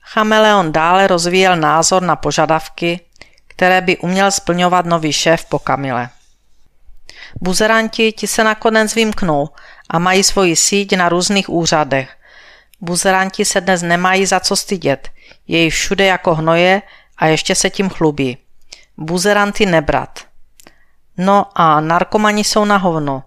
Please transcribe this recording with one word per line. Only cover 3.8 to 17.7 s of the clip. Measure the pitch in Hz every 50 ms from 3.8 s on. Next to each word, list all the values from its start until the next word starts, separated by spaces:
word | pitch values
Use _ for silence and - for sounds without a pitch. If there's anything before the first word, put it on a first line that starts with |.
by | 185 180 180
uměl | - - 175 185 190 196 202
splňovat | 190 - - - 175 175 180 175 180 180 175
nový | 170 170 170 156 151 139
šéf | - - 165 165 160 -
po | - - 143
Kamile. | - - 135 135 139 135 127 120 120 120 _ _ _ _ _ _ _ _ - _ - - _ _ - - - - - - - - - - - -
Buzeranti, | 170 185 185 - 214 214 226 226 220 220 - - 226 220
ti | 214 - -
se | 202 - - 220
nakonec | 220 214 208 - 233 220 220 220 208 -
vymknou | 220 226 214 214 - - 175 151 143 143 151 - - - - - - _ _
a | - 165
mají | 175 185 185 190 196
svoji | - - 202 190 175 165
síť | 156 - - - 202 202 196 202
na | 185 180 170
různých | 170 180 180 - 208 196 185 -
úřadech. | - 170 170 156 - 160 151 135 139 135 131 - - _ _ - - - - - - - _ _ _ _
Buzeranti | 196 170 180 175 - 196 185 190 190 190 - - 208
se | - - 196
dnes | 185 185 190 175
nemají | 175 170 170 175 180 185 185 190 196
za | 185 196 185
co | - - 202
stydět, | - - - 208 180 - 147 135 - - - - - - - - _ _
je | - - 165 165
jich | 160 151
všude | - - - 196 190 196
jako | 190 185 175 - 185 165
hnoje | 156 160 160 165 170 175 185 190 196 208 - - - _ _ _
a | - -
ještě | 160 156 151 - - 190
se | - -
tím | 190